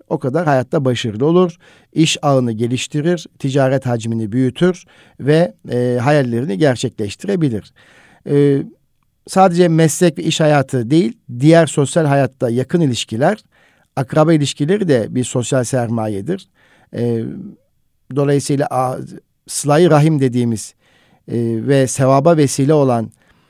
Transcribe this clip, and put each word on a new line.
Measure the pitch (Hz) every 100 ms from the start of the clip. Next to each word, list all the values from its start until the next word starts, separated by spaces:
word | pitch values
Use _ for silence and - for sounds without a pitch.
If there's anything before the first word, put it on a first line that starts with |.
| _
o | 160
kadar | 135 147 165
hayatta | 135 120 170
başarılı | 131 120 117 104 143
olur. | 175 180 - _ _ _
İş | 151 156 -
ağını | 147 135 123
geliştirir, | 110 120 123 - 147 156 175 - _
ticaret | 139 139 131 135 131
hacmini | 120 113 113 110
büyütür | 120 131 123 180 180 - _ _ -
ve, | 127 156 180 - -
e, | 120 123 123
hayallerini | 123 151 123 117 151 190
gerçekleştirebilir. | 151 120 123 - 101 - 190 196 151 107 - _ _ _ _ _ -
E, | 143 143 139 160 - _ _ _ _ -
sadece | 190 190 170 180
meslek | 160 160 - 175 -
ve |
iş | 160 -
hayatı | 156 147 131 131 113
değil, | 156 220 - - 120
diğer | 147 165 160
sosyal | - 135 175
hayatta | 151 139 131 - 123
yakın | 120 123 175
ilişkiler, | 151 113 - 110 156 208 _ _ _ _ _ -
akraba | 127 156 156
ilişkileri | 160 139 - 147 208 185
de | 127 101
bir | 120
sosyal | 120 131 117 135
sermayedir. | 117 131 117 117 110 98 117 190 - _ _ _ _
E, | - 120 117 113 - - - _ _ _ _ _ 131
dolayısıyla | 143 143 - 139 143
a-, | 127 127 131 131 - _ _ -
sıla-i | - 143 147 175
rahim | 151 156 151
dediğimiz, | 131 120 120 110 - _ _ _ _ _ -
e, | 117 117 113 117
ve | 139 127
sevaba | - 131 135 160 165
vesile | 139 - 139
olan, | 156 135 117 110 - _ _ _